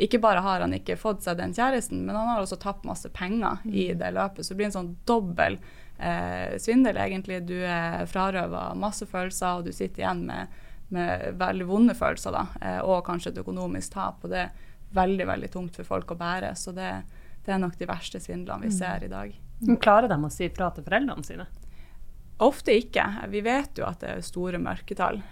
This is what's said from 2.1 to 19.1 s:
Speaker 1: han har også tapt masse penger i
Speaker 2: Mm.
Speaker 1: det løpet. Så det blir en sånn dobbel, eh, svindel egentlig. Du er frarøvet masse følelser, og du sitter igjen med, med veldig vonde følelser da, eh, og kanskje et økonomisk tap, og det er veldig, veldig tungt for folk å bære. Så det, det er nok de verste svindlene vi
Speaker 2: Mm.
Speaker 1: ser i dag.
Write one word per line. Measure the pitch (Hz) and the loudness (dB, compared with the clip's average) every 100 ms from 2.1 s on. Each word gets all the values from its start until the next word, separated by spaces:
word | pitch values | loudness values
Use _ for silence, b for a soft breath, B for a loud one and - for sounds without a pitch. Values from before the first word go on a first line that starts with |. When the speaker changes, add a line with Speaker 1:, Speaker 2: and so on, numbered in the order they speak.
| 208 | 0
Speaker 1:
han | 233 | 0
har | 226 | 0
også | 190 180 | 0 -4
tapt | 196 196 - | -6 -6 -6
masse | 180 - | -8 -8
penger | - 185 226 196 185 | -6 -2 2 2 0
i | 220 196 180 | -2 0 0
Speaker 2:
Mm. | 175 | 0
Speaker 1:
det | 180 | -2
løpet. | 185 190 196 | 0 -2 -2
Så | - | -6
det | 190 | -2
blir | 202 | -2
en | 185 | -2
sånn | 175 175 - | -6 -4 2
dobbel, | 233 185 170 160 190 b b b - | 2 2 2 2 2 b b b -6
eh, | 175 170 - 90 92 - | -2 -2 -2 -4 -4 -2
svindel | - 247 254 196 | 4 6 6 4
egentlig. | 196 190 190 185 175 | 0 -2 -4 -6 -4
Du | 180 | -2
er | 180 170 170 175 180 | 0 0 0 -2 -2
frarøvet | 190 190 190 175 175 180 180 | 0 2 0 -2 -2 -4 -2
masse | 208 - 202 | -2 -4 -6
følelser, | 185 185 190 185 180 | -4 -4 0 0 0
og | |
du | 175 | -4
sitter | 185 190 - | -4 -4 -2
igjen | 190 180 175 | -2 -2 -4
med, | - 180 b b b - | -6 -8 b b b -6
med | 180 170 - - 180 | -2 0 0 -2 0
veldig | 185 190 180 | 0 0 2
vonde | 202 233 | 6 6
følelser | - - 165 196 | 6 2 0 -2
da, | - 180 - | -2 -2 -4
eh, | 190 185 | -4 0
og | - 180 | 2 2
kanskje | 175 175 180 | 2 -4 -4
et | 180 | -6
økonomisk | 180 185 180 185 - | -6 -4 -4 -4 -6
tap, | 196 190 - | -4 -4 -4
og | 175 | -4
det | 185 | -2
er | 180 b b b - | -4 b b b -2
veldig, | 196 185 190 - | 2 4 2 0
veldig | - 190 | -2 -4
tungt | 185 175 175 | -6 -8 -8
for | |
folk | 175 - - | -4 -2 -2
å | 170 | -4
bære. | 170 185 196 175 | -2 -2 -4 -6
Så | - | -8
det, | 185 185 190 - b b b | -6 -6 -6 -8 b b b
det | - | 0
er | 190 | 2
nok | 180 175 | 2 -2
de | 175 | -4
verste | 170 - - | -4 -6 -8
svindlene | - 180 180 - | -8 -8 -6 -4
vi | 220 | 0
Speaker 2:
Mm. | 190 | 0
Speaker 1:
ser | 180 190 | 0 -2
i | |
dag. | 190 | -4